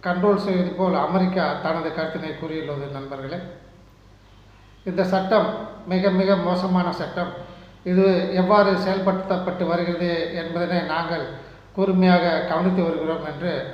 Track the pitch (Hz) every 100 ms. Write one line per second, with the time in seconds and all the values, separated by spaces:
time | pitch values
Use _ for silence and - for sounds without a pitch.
0 | 185 180 208 196 196 185 180 180 185 156
1 | 151 190 185 185 151 143 160 160 160 156
2 | 160 160 156 147 160 160 143 139 139 139
3 | 135 135 135 175 180 - - - - _
4 | - - - - - - - - - 175
5 | 185 190 185 214 - - - - - 185
6 | 196 185 190 190 170 180 190 180 175 -
7 | 151 - 180 - - - - - 185 180
8 | 190 180 - 190 180 208 196 185 190 196
9 | 190 185 - 180 - - 170 175 175 170
10 | 175 170 170 170 165 170 170 175 156 160
11 | 165 165 139 - - - - - 190 185
12 | 185 180 170 160 - 156 180 185 170 156
13 | 160 160 151 147 175 147 135